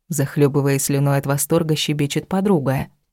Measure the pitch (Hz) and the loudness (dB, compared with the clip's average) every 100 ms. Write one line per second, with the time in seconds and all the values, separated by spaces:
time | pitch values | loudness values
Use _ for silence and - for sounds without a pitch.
0 | - 147 139 - 143 147 139 139 - 139 | -8 -4 -2 2 2 2 0 0 0 0
1 | 143 139 139 143 - 165 160 156 - 151 | 2 0 0 -2 0 0 0 -2 -2 -2
2 | 143 - - 185 196 180 135 135 147 _ | -2 -4 -2 -2 2 0 0 -2 -4 _
3 | _ | _